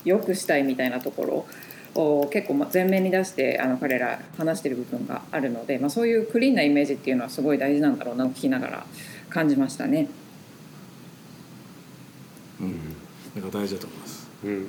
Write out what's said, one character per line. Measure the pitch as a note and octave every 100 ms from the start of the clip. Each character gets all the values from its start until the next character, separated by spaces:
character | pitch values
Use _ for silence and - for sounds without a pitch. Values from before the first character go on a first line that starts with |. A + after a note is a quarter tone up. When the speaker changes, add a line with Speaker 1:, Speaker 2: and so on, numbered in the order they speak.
Speaker 1:
良 | D#3+ F3+
く | -
し | F#3
た | - D3
い |
み | C#3 B2+
た |
い | B2+
な | B2
と | C#3
こ | -
ろ | - - - - - - -
を | - D#3 D3 C#3+
結 | G#3 -
構、 |
ま、 | C#3 D3
前 | F#3
面 | F#3 F#3+
に | F#3+
出 | F#3
し | F#3
て、 | - C3 -
あ | C3
の、 | B2+
彼 | C#3+ B2+
ら | B2 A#2 - -
話 | D#3+ D#3
し |
て | D3
る | B2
部 |
分 | B2 B2 -
が | B2 -
あ | E3+
る | C3+
の | A#2+
で、 | A#2 C3
ま | C#3
あ、 |
そ | A#3
う | A#3
い |
う | A3+ A3
ク | A#3+
リ | C4
ー |
ン |
な | A3+
イ | D3
メ | C#3+
ー |
ジ | C#3+
っ | C#3
て | -
い |
う | B2+
の |
は | A#2+
す | -
ご | C#3+
い | C#3+
大 | C3+
事 | D3
な | D3+
ん | A#2+
だ |
ろ | -
う | A#2+
な、 | B2+
聞 |
き | C3 C#3
な | C3
が | -
ら | - - - - - -
感 | E3+ D#3+
じ | C3+
ま | C3+
し | -
た | A#2+
ね。 | D3 C#3+ - - - - - - - - - - - - - - - - - - - - - - - - -
Speaker 2:
う |
ん。 | F#2 E2+ D#2 D#2 - - - G#2
な | F#2+
ん |
か | G#2
大 | G2+
事 | F#2+
だ |
と | -
思 | -
い |
ま | -
す。 | - - -
Speaker 3:
う | G2+
ん、 | G2+